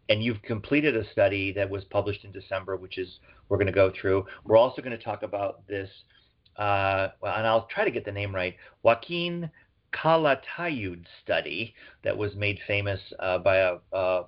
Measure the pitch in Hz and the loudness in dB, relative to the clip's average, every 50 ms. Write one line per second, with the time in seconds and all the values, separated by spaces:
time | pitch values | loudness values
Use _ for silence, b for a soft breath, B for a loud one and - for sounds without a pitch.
0 | _ - 107 107 113 120 117 104 - - 117 107 - - 143 147 151 151 - 113 | _ 0 0 2 0 -2 -4 -4 -6 -6 -8 -8 -4 0 0 2 2 2 0 -2
1 | 104 - - - 101 98 101 98 95 98 92 101 101 95 98 101 98 - - 123 | -4 -4 0 2 2 2 2 0 -2 -2 -2 -2 -2 -2 -4 -6 -6 -4 -2 -2
2 | 98 104 101 - - 101 98 101 92 - 98 95 92 95 95 90 92 90 - - | 0 -2 -4 -6 -10 -16 -16 -16 -10 -8 -6 -6 -6 -6 -8 -8 -8 -10 -8 -8
3 | 92 90 - b b b b b b - 101 92 101 98 87 95 95 95 92 - | -8 -8 -10 b b b b b b 0 2 2 4 4 6 6 6 6 4 2
4 | - 98 95 98 95 B B B - 107 107 113 120 131 - - 135 127 117 113 | 0 2 2 2 0 B B B 2 6 8 8 8 6 2 -4 -8 -8 -10 -8
5 | - 117 104 101 - 104 95 101 101 98 - - 98 - 101 98 95 98 - - | -8 -8 -8 -8 -6 -6 -4 -4 -4 -4 -6 -8 -10 -8 -8 -8 -8 -10 -14 -20
6 | _ b b b b b b _ _ _ _ - 104 104 101 98 98 98 98 95 | _ b b b b b b _ _ _ _ -4 0 0 2 2 2 2 2 2
7 | 95 95 - _ - 98 90 101 110 113 110 113 - - - - 220 202 113 117 | 0 -2 -4 _ -6 -4 -2 0 2 4 2 2 2 -2 -4 -2 -2 -2 -2 -4
8 | - 104 98 101 101 101 95 92 90 92 87 B B B B _ - 107 117 - | -6 -6 -6 -6 -6 -4 -4 -4 -4 -4 -6 B B B B _ 2 2 2 2
9 | - - 170 175 170 175 175 175 170 156 b b b b _ _ _ _ - - | 0 -6 -6 -6 -4 -4 -6 -6 -8 -10 b b b b _ _ _ _ -8 -2
10 | - 160 165 165 160 147 135 127 - - - - 175 175 156 123 104 92 87 87 | 2 4 4 4 4 2 2 0 -4 -8 -10 -8 -6 -6 -4 -4 -6 -6 -8 -10
11 | 85 - - - _ - 90 82 - - 73 87 117 110 B B B B B _ | -14 -20 -20 -12 _ -2 -2 -2 -2 -2 -6 -8 -8 -10 B B B B B _
12 | - 104 98 - 104 101 101 101 104 104 101 - - - 104 101 98 101 98 92 | -4 -4 -2 -2 -4 -4 -4 -4 -4 -4 -4 -4 -4 -2 -2 -2 -2 -2 -4 -6
13 | - - - - - 95 90 90 87 98 95 95 95 90 90 87 - _ - 95 | -8 -12 -12 -6 -2 -2 -2 2 2 4 4 4 4 2 0 -2 -6 _ -4 -2
14 | 95 92 92 90 87 | 0 0 0 0 -2